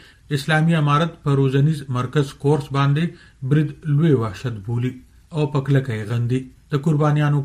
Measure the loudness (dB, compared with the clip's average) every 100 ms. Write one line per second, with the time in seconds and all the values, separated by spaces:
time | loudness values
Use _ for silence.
0 | -20 _ -8 -6 0 2 2 2 2 2
1 | 0 -2 0 2 2 4 2 0 -4 -4
2 | -2 -2 -2 -2 0 0 0 0 2 2
3 | -2 -6 -20 _ 0 0 0 -4 -2 2
4 | 4 2 0 -6 -8 -8 -6 -4 -4 -6
5 | -16 -20 _ -4 -2 -2 2 0 0 -6
6 | -4 -2 0 -2 -4 -16 _ -2 0 2
7 | 2 2 2 0